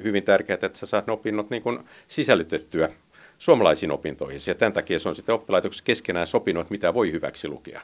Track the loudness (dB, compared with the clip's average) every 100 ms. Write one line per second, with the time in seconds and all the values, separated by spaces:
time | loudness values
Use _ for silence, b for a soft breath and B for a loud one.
0 | -2 0 4 4 2 -2 -4 -6 -4 -2
1 | -2 -4 -2 -4 -4 -6 -4 -6 b b
2 | -8 -2 2 2 2 -4 -2 0 0 -2
3 | _ b b _ 4 6 6 4 0 -4
4 | -6 -8 -8 -6 -6 0 0 0 -2 -2
5 | -2 -4 -2 -4 0 0 0 -2 -2 -2
6 | -2 -4 0 0 0 -2 -4 -2 0 2
7 | 0 -2 -6 -6 -10 -10 -14 -18